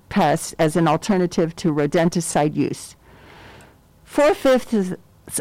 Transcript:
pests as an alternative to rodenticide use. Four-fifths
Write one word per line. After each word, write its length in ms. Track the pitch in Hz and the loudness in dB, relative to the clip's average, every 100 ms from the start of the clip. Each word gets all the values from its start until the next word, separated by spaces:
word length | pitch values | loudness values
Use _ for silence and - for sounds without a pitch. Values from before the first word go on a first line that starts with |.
| _ | _
pests 460 | 202 160 156 - - | 0 2 0 -4 -2
as 200 | 160 170 | 0 2
an 100 | 165 | 2
alternative 680 | 160 - 190 180 - 165 - | 0 0 0 0 0 -2 -2
to 180 | 175 | -2
rodenticide 800 | 147 147 175 170 175 160 165 151 | 0 0 2 0 0 -2 0 0
use. 400 | 147 139 - - - - - - - - - - - _ _ | 0 -4 -4 -14 -20 -20 -20 -20 -20 -20 -20 -20 -20 _ _
Four-fifths 920 | - - 294 - 269 254 - 220 185 - - _ - - | -8 2 2 4 4 4 2 -2 -2 -6 -14 _ -10 -10